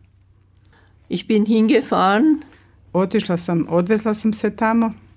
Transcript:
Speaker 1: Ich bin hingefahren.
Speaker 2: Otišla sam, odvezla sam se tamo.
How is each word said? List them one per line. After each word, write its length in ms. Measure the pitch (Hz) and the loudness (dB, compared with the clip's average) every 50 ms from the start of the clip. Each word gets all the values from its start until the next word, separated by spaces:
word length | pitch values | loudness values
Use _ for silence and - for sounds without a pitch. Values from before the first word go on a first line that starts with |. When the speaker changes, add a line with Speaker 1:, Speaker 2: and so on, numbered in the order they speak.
| _ _ _ _ _ _ _ _ _ _ _ _ _ _ _ _ _ _ _ _ _ _ | _ _ _ _ _ _ _ _ _ _ _ _ _ _ _ _ _ _ _ _ _ _
Speaker 1:
Ich 180 | - 175 - | -8 -8 -4
bin 180 | - 226 208 208 | 0 0 0 2
hingefahren. 960 | 208 233 220 220 220 302 226 262 - 220 180 180 190 202 220 311 311 302 - - - - _ _ _ _ _ _ - - | 2 2 2 4 4 2 2 2 0 0 0 2 2 2 4 4 2 2 0 -4 -14 -20 _ _ _ _ _ _ -4 -2
Speaker 2:
Otišla 440 | 175 190 185 - 214 208 - 175 | -2 -2 0 -2 -2 -2 -2 -4
sam, 280 | 170 - - 170 165 151 - | -4 -2 -2 -2 -2 -2 0
odvezla 440 | 165 175 180 180 220 214 214 226 208 | 0 0 2 2 -2 0 0 -2 -4
sam 200 | 214 - 220 208 | -2 -2 -2 -2
se 220 | - - 220 214 | 0 -4 -4 -2
tamo. 360 | - 226 220 226 233 226 220 220 - - - - | -2 -2 0 2 2 0 -2 -4 -10 -20 -20 -20